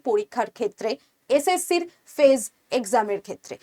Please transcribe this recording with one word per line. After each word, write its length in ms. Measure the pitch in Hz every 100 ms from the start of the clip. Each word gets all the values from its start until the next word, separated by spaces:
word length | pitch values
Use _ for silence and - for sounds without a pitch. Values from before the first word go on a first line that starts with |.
| -
পরীক্ষার 420 | 208 208 247 208 -
ক্ষেত্রে, 320 | 208 - 220 262 _ _ - 285
এসএসসির 460 | 320 359 - 349 349 - - -
ফেজ 260 | 285 262 - - _ 254
এক্সামের 400 | 196 226 208 202 208
ক্ষেত্রে, 300 | - - -